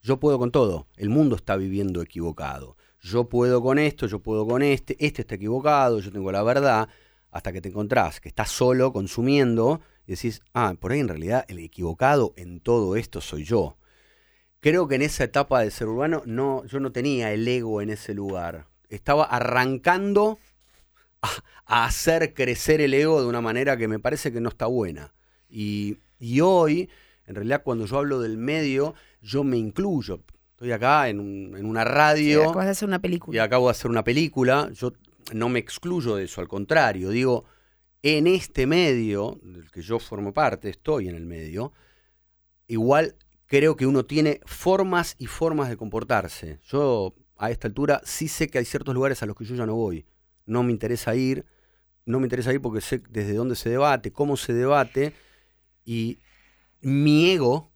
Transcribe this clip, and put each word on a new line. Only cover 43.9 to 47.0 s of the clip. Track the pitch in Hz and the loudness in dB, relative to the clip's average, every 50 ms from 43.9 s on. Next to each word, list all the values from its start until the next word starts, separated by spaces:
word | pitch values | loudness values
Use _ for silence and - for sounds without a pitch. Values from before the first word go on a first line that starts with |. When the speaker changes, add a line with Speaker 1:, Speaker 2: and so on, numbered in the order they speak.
| 139 135 123 | 4 2 0
Speaker 1:
tiene | - 143 156 151 151 143 - - | 2 0 2 2 2 2 -2 -6
formas | - - - - 180 185 190 190 185 180 175 170 - - _ | -18 -16 -4 0 2 2 2 2 2 0 0 0 -2 -8 _
y | 127 | -12
formas | 113 - - 165 165 156 151 139 123 | -12 -4 -2 -2 0 0 0 -2 -2
de | 113 | -4
comportarse. | - 113 104 104 113 113 - 123 104 92 87 - - - 80 78 78 _ | -8 -8 -6 -6 -6 -2 0 0 0 0 -2 -10 -12 -14 -14 -14 -16 _
Yo, | - - 139 147 135 123 107 | -4 -2 0 2 2 2 0